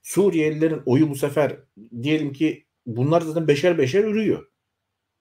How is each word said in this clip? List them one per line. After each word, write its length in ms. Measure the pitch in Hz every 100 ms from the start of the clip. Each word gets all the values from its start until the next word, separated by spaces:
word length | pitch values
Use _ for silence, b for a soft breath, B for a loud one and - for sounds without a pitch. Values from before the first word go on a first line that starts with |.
Suriyelilerin 800 | - 170 196 165 156 151 160 151 127
oyu 240 | 131 151
bu 60 | 135
sefer 440 | 143 156 135 - _ 101 113 117
diyelim 320 | 143 156 143
ki 340 | 131 156 - _ _ -
bunlar 360 | 113 143 170
zaten 260 | 160 160 156
beşer 300 | 139 180 165
beşer 260 | 127 190
ürüyor. 480 | 220 214 202 92 - _ _ _ _ _ _ _